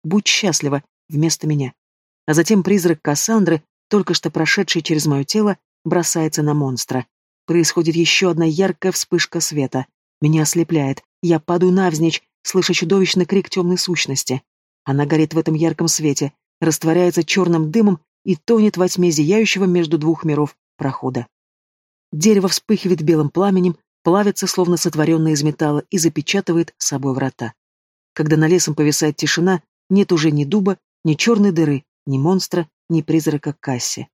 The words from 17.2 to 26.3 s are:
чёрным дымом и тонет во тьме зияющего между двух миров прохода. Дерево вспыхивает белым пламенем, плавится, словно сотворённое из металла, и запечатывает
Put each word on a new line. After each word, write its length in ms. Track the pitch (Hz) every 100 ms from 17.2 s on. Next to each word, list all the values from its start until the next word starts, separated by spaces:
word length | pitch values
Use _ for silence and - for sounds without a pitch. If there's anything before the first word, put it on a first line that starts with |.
чёрным 480 | 165 196 180 170 156
дымом 280 | 226 208 170 _ _
и 120 | - 175
тонет 420 | - 233 214 170
во 100 | 180
тьме 240 | - 180
зияющего 540 | 156 151 208 220 190 190
между 320 | 175 160 165
двух 260 | 156 160
миров 320 | 160 147 147 _ _ _
прохода. 500 | 143 - 131 123 120 _ _ _ _ _ _ _ _
Дерево 360 | 151 196 202 185
вспыхивает 540 | - - 214 180 165
белым 280 | 160 160 147
пламенем, 480 | 170 196 190 180 165 _ _
плавится, 440 | - 190 208 190 190
словно 300 | - 175 170
сотворённое 560 | 175 156 151 160 160
из 100 | 151
металла, 400 | 151 147 151 147 -
и 80 | 196
запечатывает 760 | 165 156 -